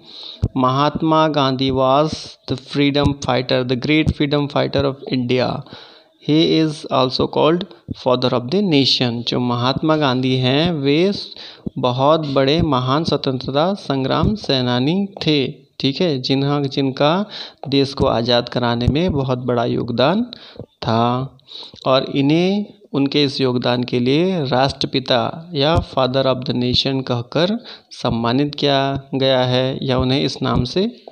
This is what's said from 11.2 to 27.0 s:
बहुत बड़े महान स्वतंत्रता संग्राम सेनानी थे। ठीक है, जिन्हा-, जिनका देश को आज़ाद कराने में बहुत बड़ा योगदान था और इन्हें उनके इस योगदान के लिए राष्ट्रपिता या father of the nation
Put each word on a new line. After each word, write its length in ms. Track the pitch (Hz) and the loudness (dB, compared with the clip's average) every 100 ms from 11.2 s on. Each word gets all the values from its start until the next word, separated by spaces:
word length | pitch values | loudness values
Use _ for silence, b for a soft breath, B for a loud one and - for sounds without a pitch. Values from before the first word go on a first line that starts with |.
| - B B B B - | -8 B B B B -2
बहुत 500 | 127 127 135 160 151 | -2 2 4 4 2
बड़े 340 | 139 135 160 | 2 2 4
महान 420 | 170 127 127 143 | 4 2 2 0
स्वतंत्रता 680 | 165 143 139 127 127 135 170 | 0 0 0 -2 -2 0 0
संग्राम 640 | 202 - 139 131 135 175 214 | -2 -2 -2 0 0 0 0
सेनानी 720 | - 135 123 123 131 185 196 - 160 | 0 0 2 2 2 0 -2 -2 0
थे। 400 | 151 127 - _ - | 2 0 -6 _ -4
ठीक 220 | 135 135 | -4 0
है, 200 | 185 135 | 0 0
जिन्हा-, 460 | 127 135 139 143 139 | 0 0 0 0 -2
जिनका 580 | 143 135 131 143 180 208 B B B - | -2 -2 0 2 2 -2 B B B -2
देश 260 | 139 139 | 0 0
को 120 | - 135 | 0 0
आज़ाद 440 | 113 120 120 123 | 2 2 0 0
कराने 380 | - 120 120 120 | -2 -2 0 0
में 240 | 135 180 | 0 0
बहुत 260 | 151 135 127 | 0 -2 -2
बड़ा 280 | 127 123 120 | -2 -2 0
योगदान 580 | 123 123 117 131 196 240 B B B | -2 -2 0 2 2 -2 B B B
था 800 | - _ 123 113 117 123 131 - B B B B - | -20 _ -2 0 0 -2 -6 -12 B B B B 0
और 160 | 131 | 0
इन्हें 640 | - 147 139 160 180 202 208 - - | 0 0 2 2 2 0 -4 -12 -6
उनके 300 | - 139 147 | -2 0 2
इस 180 | 143 127 | 0 0
योगदान 420 | 131 123 123 123 | 0 0 0 -2
के 160 | 123 127 | -2 -2
लिए 460 | 123 143 185 185 135 | 0 2 0 -2 -2
राष्ट्रपिता 1080 | 127 135 - - 135 123 127 113 - 165 | 0 0 -2 -4 -2 0 0 0 -6 -8
या 220 | 165 139 170 | -2 0 0
father 500 | - - 127 135 131 | 0 -2 0 0 0
of 120 | 127 | -2
the 160 | 131 | -2
nation 500 | 123 123 120 139 135 | -2 0 0 0 -2